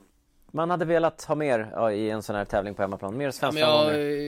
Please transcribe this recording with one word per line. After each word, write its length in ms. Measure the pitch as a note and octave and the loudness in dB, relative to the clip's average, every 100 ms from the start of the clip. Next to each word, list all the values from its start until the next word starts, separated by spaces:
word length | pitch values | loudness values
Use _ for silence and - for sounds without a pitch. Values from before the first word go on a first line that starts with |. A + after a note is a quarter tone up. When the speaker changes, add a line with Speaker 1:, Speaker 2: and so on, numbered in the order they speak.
| _ _ _ _ - | _ _ _ _ -8
Speaker 1:
man 200 | D3 E3+ | -4 0
hade 140 | F3 | 0
velat 380 | D#3+ E3 E3 - | 2 4 2 0
ha 100 | - | -2
mer, 360 | D3+ D3 A#2 A2 | 0 2 0 0
ja, 200 | - A2+ | 0 0
i 180 | G#2 A2 | 2 0
en 120 | A2 | -2
sån 140 | G2+ G#2 | -4 -4
här 80 | |
tävling 300 | G2+ G#2+ G2+ | 0 -2 -2
på 80 | G2 | -2
hemmaplan. 340 | G2 F#2+ G2 A#2+ | -4 -4 -6 -4
Mer 80 | |
Speaker 2:
Ja, 80 | C#3+ | -6
Speaker 1:
svenska 280 | - C#3 D#3 D#3 | -2 -2 2 4
Speaker 2:
men 40 | |
jag 140 | D3+ | 4
Speaker 1:
gånger. 140 | D3+ D3+ D3 D3 | 4 2 -2 -4